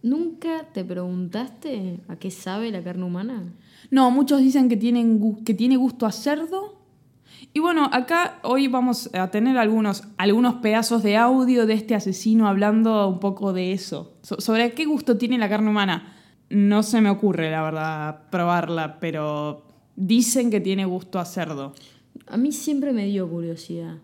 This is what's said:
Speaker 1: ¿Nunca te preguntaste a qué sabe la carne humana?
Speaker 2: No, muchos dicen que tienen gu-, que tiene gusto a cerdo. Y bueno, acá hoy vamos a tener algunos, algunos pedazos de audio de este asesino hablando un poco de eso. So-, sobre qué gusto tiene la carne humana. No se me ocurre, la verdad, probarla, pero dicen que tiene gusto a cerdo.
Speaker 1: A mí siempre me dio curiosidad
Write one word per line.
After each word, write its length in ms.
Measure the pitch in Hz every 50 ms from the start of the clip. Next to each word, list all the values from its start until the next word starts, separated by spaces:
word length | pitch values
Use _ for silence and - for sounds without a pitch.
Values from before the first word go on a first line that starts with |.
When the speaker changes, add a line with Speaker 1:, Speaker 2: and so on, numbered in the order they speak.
| -
Speaker 1:
¿Nunca 640 | 233 269 320 349 330 330 - - 330 330 320 320 320
te 120 | - 202 185
preguntaste 1120 | 180 180 180 180 180 180 180 180 170 180 208 247 254 - - - 311 262 214 190 185 175 175 - -
a 80 | 165 160
qué 120 | - 190
sabe 420 | 180 - - 185 185 208 226 233
la 120 | 208 185 170
carne 200 | 175 180 180 185
humana? 480 | 180 175 175 202 233 262 220 175 175 - - - - _ - - -
Speaker 2:
No, 220 | - 262 269 247
muchos 280 | 247 269 294 277 294 277
dicen 280 | 262 262 262 285 262 247
que 80 | 233 202
tienen 420 | 208 240 240 240 233 226 226 214
gu-, 240 | 202 220 208 - -
que 120 | - 220
tiene 200 | 180 226 254 262
gusto 300 | 254 254 254 240 - 233
a 60 | 220
cerdo. 680 | - - - 285 294 302 330 320 359 381 403 415 415 _ _ _ _ _ _ _ _ _ _ _ - - - _ _
Y 60 | 294
bueno, 300 | 311 349 349 320 294 269
acá 480 | - 254 247 - 330 339 349 - - - -
hoy 240 | - 247 269 277 269
vamos 420 | 240 254 240 254 240 - - - -
a 160 | 185 185 180
tener 260 | 185 208 220 254 262 254
algunos, 460 | 226 214 220 220 220 208 196 196 - - - -
algunos 380 | 185 202 196 226 247 247 240
pedazos 480 | 247 - 214 214 226 226 - 233 233 202
de 140 | 208 202 220
audio 480 | 233 240 254 262 254 247 254 240 233
de 80 | 214 220
este 220 | 214 214 - 233
asesino 520 | 208 202 196 185 185 - 220 220 226 220 208
hablando 600 | 196 196 202 208 214 220 226 226 220 214 202 196
un 100 | 190 180
poco 320 | 190 202 190 196 208 196 185
de 200 | 185 180 185 190
eso. 400 | 190 185 - - 147 165 - - _
So-, 180 | _ - - -
sobre 320 | - - 220 220 240 240 233
qué 120 | 294 320
gusto 320 | 302 302 254 - - 240 196
tiene 200 | 247 226 254 247
la 100 | 220 196
carne 200 | 208 214 220 214
humana. 460 | 208 208 202 190 170 160 - - - - _ _ _ _ _ _
No 340 | - 202 202 202 208 208 214
se 180 | 208 - 226
me 80 | 214 202
ocurre, 400 | 202 202 214 202 180 165 165 160
la 100 | 156 160
verdad, 680 | 156 156 156 160 156 160 160 151 151 151 156 156 - _
probarla, 680 | - 180 170 170 175 175 170 165 170 165 160 151 156 -
pero 680 | - 165 160 156 151 151 151 147 147 151 147 - - _ _ _ _ _ _
dicen 540 | - 190 180 226 240 240 233 - 269 247 240
que 100 | 214 202
tiene 240 | 170 185 190 190 190
gusto 340 | 185 180 180 180 - - 196
a 60 | 175
cerdo. 480 | 175 - 190 170 156 156 139 135 135 - - - - _ _ _ _ _ - - -
Speaker 1:
A 100 | - 220
mí 140 | 254 294
siempre 400 | 294 - - 311 302 277 269 285
me 140 | 262 226 202
dio 240 | 196 202 196 185 170
curiosidad 680 | 165 170 170 165 165 160 - - 170 170 165 165 160 156